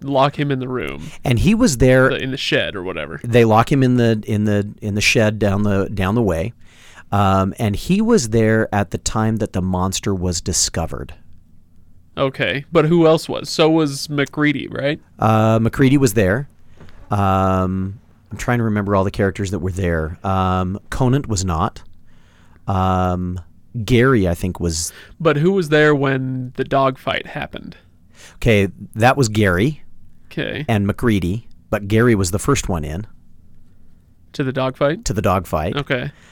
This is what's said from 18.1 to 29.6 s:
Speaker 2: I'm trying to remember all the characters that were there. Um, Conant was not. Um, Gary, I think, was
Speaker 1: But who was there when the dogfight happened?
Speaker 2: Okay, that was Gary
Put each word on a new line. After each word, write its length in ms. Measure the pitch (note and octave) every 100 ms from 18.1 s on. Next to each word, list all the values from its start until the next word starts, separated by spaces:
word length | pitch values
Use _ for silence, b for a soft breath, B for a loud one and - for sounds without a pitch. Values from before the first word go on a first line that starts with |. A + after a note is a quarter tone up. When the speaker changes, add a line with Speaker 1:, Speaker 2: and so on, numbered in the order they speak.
| _ -
Speaker 2:
I'm 60 | G#2
trying 200 | - A#2+
to 60 | A2+
remember 300 | G#2 G2+ G2+
all 80 |
the 80 | F#2+
characters 400 | - G2 - G2
that 80 | F#2+
were 120 | F2+
there. 460 | F2+ F2+ E2 D#2 F2
Um, 560 | G2 F#2+ F#2 F#2 F#2 G2 -
Conant 380 | - B2+ C3+ C#3+
was 180 | G2+ F#2
not. 380 | D#2+ F2+ - - - - b b b b b -
Um, 720 | F#2+ F#2 F#2 F#2 F2+ F2+ F2+ - - - B2
Gary, 440 | G2 A#2+ B2+ B2+ F2+
I 60 |
think, 260 | E2+ F#2+ E2+
was 320 | F2 E2 E2 B B B
Speaker 1:
But 180 | D#3+ C#3+
who 140 | E3
was 180 | G3 D3+
there 240 | D3+ D3+
when 600 | C#3+ C3+ C3+ C3 B2+ B2+ -
the 80 |
dogfight 640 | C3+ C#3 C3+ C3 - - -
happened? 500 | D3 C#3 - - - _ _ - B B B
Speaker 2:
Okay, 340 | - G#2+ G2 - - G#2+
that 220 | A#2 C3+
was 120 | A#2
Gary 540 | G#2+ G2+ F2